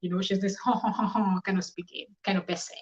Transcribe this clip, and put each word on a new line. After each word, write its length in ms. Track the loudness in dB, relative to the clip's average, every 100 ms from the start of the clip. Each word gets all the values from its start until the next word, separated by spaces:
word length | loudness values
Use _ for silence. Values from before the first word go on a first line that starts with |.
You 80 | 0
know, 120 | 0
she's 180 | 2 2
this 180 | 0 -2
<laughs> 40 |
huh, 120 | 0 2
huh, 160 | 2
huh, 160 | 0 0
huh 320 | 2 2 2
kind 140 | 2 0
of 80 | 0
speaking, 400 | -8 -12 -10 -14 -8
kind 140 | 0 0
of 100 | 0
person. 300 | -4 -6 -14